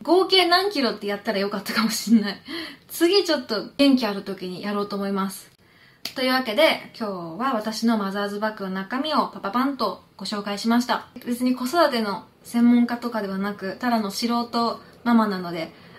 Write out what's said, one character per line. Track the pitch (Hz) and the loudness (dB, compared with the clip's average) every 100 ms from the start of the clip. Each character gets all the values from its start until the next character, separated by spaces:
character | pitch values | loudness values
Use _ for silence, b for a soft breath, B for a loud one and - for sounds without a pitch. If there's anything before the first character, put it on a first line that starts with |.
合 | - 359 359 | 4 4 6
計 | 370 349 | 4 4
何 | 359 403 | 4 2
キ | 294 | 0
ロ | 233 | -2
っ | |
て | 196 202 | -2 -4
や | 202 | -4
っ | |
た | 233 | -2
ら | 202 | -2
よ | 202 | -2
か | 202 | -4
っ | |
た | 190 | -4
か | 220 | -2
も | 220 | 0
し | - 202 | -2 4
ん | 226 | 4
な | 202 | 4
い。 | - B 330 311 B - | -6 B -10 -10 B -12
次 | - 339 403 349 | 0 2 4 2
ち | |
ょ | 294 | -2
っ | - | -2
と | 208 170 - | -6 -6 4
元 | 277 254 | 6 6
気 | 214 | 2
あ | |
る | 196 | -4
時 | 196 185 180 | -6 -8 -8
に | 180 | -6
や | 202 | -4
ろ | 208 | -4
う | 202 | -4
と | 202 | -4
思 | 196 | -2
い | |
ま | 196 190 | -2 -4
す。 | - - _ b b b b - - | -6 -18 _ b b b b -10 -2
と | |
い | 254 | 0
う | |
わ | 254 | 0
け | 240 214 | 0 2
で、 | 311 - - - | 4 2 -6 -8
今 | 214 | -6
日 | 190 165 170 | -6 -8 -4
は | 262 | -2
私 | 226 214 214 | -2 -4 -2
の | 226 220 | 0 2
マ | 196 | 0
ザ | 202 | -4
ー | 202 | -4
ズ | 208 | -4
バ | 214 | -6
ッ | 214 | -6
グ | |
の | 196 | -6
中 | 190 190 254 | -6 -6 -4
身 | 311 | -2
を | 269 185 | 0 -2
パ | 190 | -4
パ | 196 | -4
パ | 233 277 | -2 -2
ン | 277 | 0
と | 208 185 _ - | -4 -4 _ -14
ご | 190 | -8
紹 | 208 | -6
介 | 202 202 | -6 -4
し | 226 | 2
ま | 233 | 2
し | 247 | 2
た。 | 220 - - - | -2 -4 -12 -6
別 | 240 | -2
に | 254 | 0
子 | 254 247 | 0 0
育 | 349 294 | 2 4
て | 233 | 2
の | 214 185 - _ | -2 -4 -10 _
専 | - 233 240 | -4 4 6
門 | 240 240 | 6 4
家 | 240 | -2
と | 240 | -4
か | 233 | -6
で | 196 | -4
は | 190 | -4
な | 202 | -4
く、 | 202 190 - | -4 -8 -4
た | 247 | -2
だ | 226 | 0
の | 202 | -2
素 | 196 233 240 233 | -4 -2 -2 -2
人 | 233 233 - B B | -2 -2 -4 B B
マ | 240 | 2
マ | 233 214 | 4 4
な | 185 | 0
の | 175 | -4
で、 | 170 165 B B | -6 -8 B B